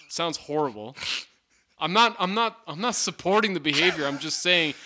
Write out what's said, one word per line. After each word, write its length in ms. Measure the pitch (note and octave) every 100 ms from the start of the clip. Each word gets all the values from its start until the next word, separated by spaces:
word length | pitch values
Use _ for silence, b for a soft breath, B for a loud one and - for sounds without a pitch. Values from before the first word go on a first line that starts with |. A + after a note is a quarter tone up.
| _
Sounds 280 | - E3+ D3+
horrible. 580 | - D3+ C#3+ G#2+ A2 C#3 B B B B _ _ _ _
I'm 120 | D#3
not, 240 | G3 A#3 G#3+
I'm 140 | F#3
not, 260 | G#3 A3+ G#3+ -
I'm 120 | D3+
not 160 | A#3+ -
supporting 580 | - - F3 G#3 G#3+
the 60 | F3+
behavior. 460 | D3+ C#3+ F3 E3 C#3+
I'm 140 | C#3
just 220 | D3+ -
saying, 340 | F3 F3 D#3 -